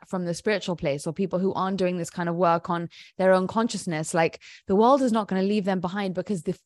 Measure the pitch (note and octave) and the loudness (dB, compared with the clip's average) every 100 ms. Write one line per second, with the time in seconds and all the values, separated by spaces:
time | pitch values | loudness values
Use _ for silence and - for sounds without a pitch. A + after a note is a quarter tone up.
0 | - F#3 F3 E3+ A3 C4 - E3+ D#3+ C#3+ | -4 -6 -4 -4 -2 -2 -2 -4 -2 -2
1 | E3+ D#3 F#3+ F3+ F#3+ - F#3 F#3+ F#3 F3+ | -4 -4 -2 -2 -2 -2 -2 0 0 -2
2 | E3+ - E3+ E3+ F3+ E3+ - E3+ E3+ - | -6 -4 -4 2 2 2 0 -4 -4 -12
3 | - - F#3 F#3 F#3 A3 A#3 F#3+ F3+ D#3 | -14 0 4 4 4 0 -2 -2 -4 -4
4 | D#3+ E3+ E3 - - - - F#3+ A3+ C#4 | -2 0 0 -2 -16 -12 0 4 6 6
5 | C4 A3 G3+ F#3+ G3 G#3 F#3+ F#3 F3 G3 | 4 0 0 0 0 0 0 -2 -2 -4
6 | G3 F3+ F3 G3 F#3+ F3+ | -4 -4 -4 -4 -4 -8